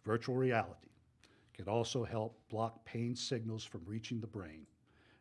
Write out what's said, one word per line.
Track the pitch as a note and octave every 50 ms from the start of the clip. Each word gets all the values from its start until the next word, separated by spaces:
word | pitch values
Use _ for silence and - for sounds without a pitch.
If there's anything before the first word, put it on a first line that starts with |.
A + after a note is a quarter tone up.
| -
Virtual | G#2 A2 A#2 - - B2
reality | B2+ C3 B2+ A#2+ A2+ G#2 F#2 F2 - - - - - _ _ _ _ - - - - _ _ -
can | - F2+ G2
also | G#2+ A#2 A#2 - - B2+ A2+
help | G#2+ A#2 A2 A2 A2+ - - _ -
block | A2+ A2 A2+ A2+ A#2 - -
pain | - - A#2 A#2 A#2+ B2
signals | A#2+ - - C3+ A#2 A2 A2+ A2 A2 -
from | - - E2+ D#2+
reaching | F#2+ G#2+ A2+ A2+ - B2 A2+
the | G#2+
brain, | G2+ G#2+ G#2 F2+ E2 D#2 D#2 D2 - _ _ _ _ _ - - - - _